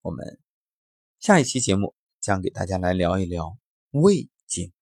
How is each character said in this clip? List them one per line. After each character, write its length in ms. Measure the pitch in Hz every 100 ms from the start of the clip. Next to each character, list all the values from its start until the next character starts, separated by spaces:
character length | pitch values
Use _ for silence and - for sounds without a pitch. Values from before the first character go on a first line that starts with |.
我 100 | -
们 280 | 67 - - _ _ _ _ _ _ _ _
下 200 | - 185
一 60 | 127
期 160 | 131
节 140 | - 98
目 200 | 101 _ _ _
将 220 | - 95
给 80 | 95
大 160 | - 90
家 120 | 92
来 140 | 90
聊 280 | 92 85 95
一 60 | 90
聊 320 | 87 80 101 _ _ _
胃 380 | 143 185 180 - _ _
经。 260 | - 87 _